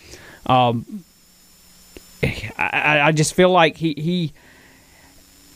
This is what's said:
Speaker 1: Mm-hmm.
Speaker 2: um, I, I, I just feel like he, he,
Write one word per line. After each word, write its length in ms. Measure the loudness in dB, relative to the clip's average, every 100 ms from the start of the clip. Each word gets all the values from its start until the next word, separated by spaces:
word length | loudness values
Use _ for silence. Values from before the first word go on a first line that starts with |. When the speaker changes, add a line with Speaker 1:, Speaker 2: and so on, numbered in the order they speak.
| -20 -20 -20 -16 0
Speaker 1:
Mm-hmm. 60 |
Speaker 2:
um, 520 | 2 2 0 -6 -16 -16 _ _ _ _ _ _ -20 -20 -20 -20 -6
I, 260 | -6 -6 -10 -6
I, 420 | -6 -2 0 2 2
I 40 |
just 220 | 2 0
feel 160 | 2 4
like 260 | 4 2 0
he, 180 | -6
he, 380 | -4 -4 -2 -4 -8 -20 -20 -20 -20 _ _ -20 -20 -20 -20 -20